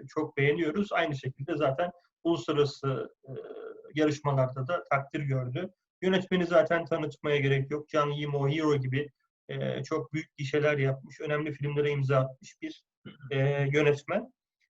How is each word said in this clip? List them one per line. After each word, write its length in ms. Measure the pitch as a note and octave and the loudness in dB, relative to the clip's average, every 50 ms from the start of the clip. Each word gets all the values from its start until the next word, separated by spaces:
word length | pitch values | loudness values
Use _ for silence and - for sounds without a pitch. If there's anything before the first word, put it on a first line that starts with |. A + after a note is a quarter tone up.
| - C3+ | -14 -6
çok 280 | - D#3 D#3 - - | -4 -4 -4 -2 0
beğeniyoruz. 560 | C#3+ C#3 D3 D3+ E3+ E3 D3+ - G#3 G3+ - | 2 4 4 4 2 0 0 0 -2 -2 0
Aynı 240 | G3 F3+ E3 D#3 D3 | 0 0 0 0 -2
şekilde 400 | C3+ - C3 - - C#3 F3 D#3+ | -4 -6 -6 -6 -6 -6 -4 -2
zaten 340 | C#3+ D3+ C3+ C3+ - F3 F3 - - _ _ _ _ - | 0 2 0 2 0 -2 -2 -4 -10 _ _ _ _ 0
uluslararası, 880 | E3 E3+ D3+ - - D#3 D3 C#3+ C3+ - - - C#3 C3 C3 - - - _ _ C3+ | 0 0 0 0 0 2 2 2 2 0 -2 -2 -2 -2 -2 -4 -8 -12 _ _ -14
e, 40 | C3+ - - - - - - - - - - - - | -12 -12 -12 -12 -14 -14 -14 -14 -16 -16 -18 -6 0
yarışmalarda 720 | D3+ D#3 D3+ C#3 - - D3 C#3 C3+ B2+ B2 B2+ C3+ C3 C#3 | 2 2 2 2 0 -2 0 2 2 2 0 0 -4 -4 -2
da 160 | F3 F3 - | -2 -4 0
takdir 360 | - C#3+ C3+ C3+ - - D3+ | 0 0 -2 0 -4 -6 -6
gördü. 500 | D3 C#3 C3+ C3 B2+ B2 B2 E3 F3+ F#3 - _ _ _ _ _ | -2 -2 -2 -2 -2 -4 -4 -6 -6 -6 -10 _ _ _ _ _
Yönetmeni 440 | F3 F#3+ F#3+ F#3 F#3+ - F#3 F3+ F3 | 0 2 2 2 2 0 0 0 2
zaten 380 | E3 F3 D#3+ D#3 - E3+ E3 - | 4 6 4 6 6 2 0 0
tanıtmaya 520 | - E3 D#3+ D3+ C#3+ - - - D3+ D3 | 0 -2 -2 -2 -4 -6 -4 -2 0 2
gerek 340 | C#3+ C3+ C3+ C#3 C3+ C3+ C#3 | 2 4 4 2 2 2 -2
yok. 200 | D3 D3+ - - | -4 -6 -6 -2
Zhang 280 | D#3 D3+ D3 D3 D3 D3 | 0 0 2 2 0 -2
Yimou, 300 | D3 D3 C#3+ C#3 C#3 C#3 | -4 -2 -2 0 0 2
Hero 280 | C#3 D#3+ D#3 D3+ D3 | 2 2 2 2 2
gibi, 340 | C3+ C3 C3 C3 C#3 D3 D3 - _ _ _ _ _ _ - | 2 2 0 -2 -2 -2 -4 -8 _ _ _ _ _ _ -10
e, 360 | C#3 C3+ C3+ C3 B2+ B2+ C3+ | -6 -4 -2 -2 -2 -4 -4
çok 280 | - D#3+ D#3 D#3+ - | -4 -4 -4 -4 -4
büyük 240 | D3+ D#3 D#3+ - _ | -6 -6 -6 -8 _
gişeler 420 | - C#3+ C3+ - D3+ D3 D3 D3 C#3+ | -8 -6 -2 0 2 2 2 2 2
yapmış, 420 | C3+ C3+ C3+ - - - - - | 2 0 0 -2 -8 -16 -14 -10
önemli 320 | D#3+ D3+ D3+ D3 D#3 D3+ | -4 -2 -2 -2 -2 -4
filmlere 380 | C#3 - C#3+ D3 C#3+ D3 D3 D3 | -6 -4 -4 -2 0 0 0 0
imza 280 | C#3+ C#3+ C3+ C3 C#3 C3 | 0 0 0 2 4 2
atmış 380 | C3 C3+ C3 - - - - _ | 2 0 -4 -12 -20 -20 -14 _
bir, 220 | D#4 D#4+ - - _ _ _ _ _ - - - - B2+ | -10 -10 -10 -14 _ _ _ _ _ -20 -18 -18 -10 -4
e, 80 | C#3 C3+ C3+ C#3+ C#3+ C#3+ C#3 C#3 | 0 2 2 2 2 2 0 2
yönetmen. 600 | C#3 D3+ D3+ D3 C#3+ C#3 - - F3 A3 B3 - _ _ _ _ _ _ _ | 4 4 4 4 4 2 -2 -2 -2 -2 -2 -6 _ _ _ _ _ _ _